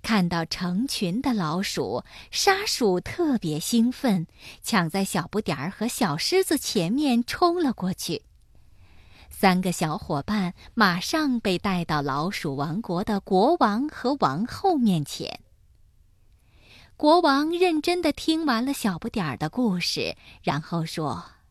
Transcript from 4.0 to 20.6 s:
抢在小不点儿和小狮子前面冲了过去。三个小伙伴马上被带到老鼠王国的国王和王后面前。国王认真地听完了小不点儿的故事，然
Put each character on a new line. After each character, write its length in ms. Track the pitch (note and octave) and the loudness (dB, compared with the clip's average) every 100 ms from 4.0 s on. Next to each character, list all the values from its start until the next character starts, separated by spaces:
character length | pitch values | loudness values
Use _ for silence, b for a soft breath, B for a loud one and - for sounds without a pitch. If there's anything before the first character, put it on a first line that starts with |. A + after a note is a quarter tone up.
| B3+ F#3 E3 B B B | 0 0 -2 B B B
抢 280 | - G#3 E3 | -2 0 0
在 140 | G3 | -2
小 240 | G3 F#3 E3 | -2 -2 -2
不 120 | G#3 | -4
点 160 | - C3+ | -2 -4
儿 140 | D3 | -6
和 160 | - A3+ | -4 -6
小 300 | - G3+ D3 | 0 -2 0
狮 260 | - F#4 | 0 0
子 140 | F#4 D#4 | 2 0
前 320 | - G#3+ E3 | 0 0 0
面 320 | B3+ D4+ A#3+ | 2 2 2
冲 380 | A#3+ - F4 F4 | 0 0 2 2
了 100 | D4 | 0
过 200 | - F3+ | 0 -4
去。 300 | - - - _ _ _ b b b b b b b b | -4 -6 -6 _ _ _ b b b b b b b b
三 300 | - G3 F3+ | 2 2 4
个 100 | F#3 | 0
小 260 | E3+ D#3+ D#3 | -2 -4 -4
伙 240 | - D3 | -4 -4
伴 320 | - G#3+ F3+ B B | -2 -2 -2 B B
马 240 | - G3+ F3 | 2 2 2
上 400 | - D#4+ D4 A#3+ | -2 0 0 0
被 180 | G#3 F3 | 0 0
带 280 | G#3 F3+ | 0 -2
到 180 | E3+ D#3 | 0 -2
老 280 | C#3+ C3+ E3+ | 0 -2 -2
鼠 260 | - D#3+ C3+ | -4 -4 -4
王 260 | C#3+ E3+ | -4 -4
国 220 | A#3 E3+ | -4 -4
的 160 | A3 G3+ | -2 -4
国 340 | - F#3 A#3 F4 | 2 4 6 4
王 320 | A#3 G#3 D4 | 2 2 -4
和 260 | - A#3+ | -2 -2
王 300 | C#4+ D3+ C#3 | 2 0 0
后 320 | A#3 - G4 D#4+ | -4 0 2 4
面 280 | A#3 E3+ | 4 2
前。 360 | C#3 - - - _ _ _ _ - _ _ _ b b b b b b b - | 0 -8 -10 -12 _ _ _ _ -20 _ _ _ b b b b b b b 2
国 240 | D4+ E4+ | 6 6
王 320 | E4 C#4 D4+ | 6 4 2
认 280 | E4+ F#4 D#4 | 2 2 2
真 220 | E4+ F4+ | 0 0
地 80 | D#4+ | 0
听 340 | - - D#4+ | 0 -2 0
完 200 | D#4 A3+ | 0 0
了 80 | B3+ | -2
小 260 | C#4 G#3 E3+ | -2 -2 -4
不 100 | D#3 | -6
点 160 | A#3 | -4
儿 120 | E3 - | -4 -4
的 120 | D#3 | -4
故 300 | - A#3+ F3+ | 0 0 0
事， 380 | - - E2 - B B | -2 -2 -4 -6 B B
然 180 | - E3+ | -4 -4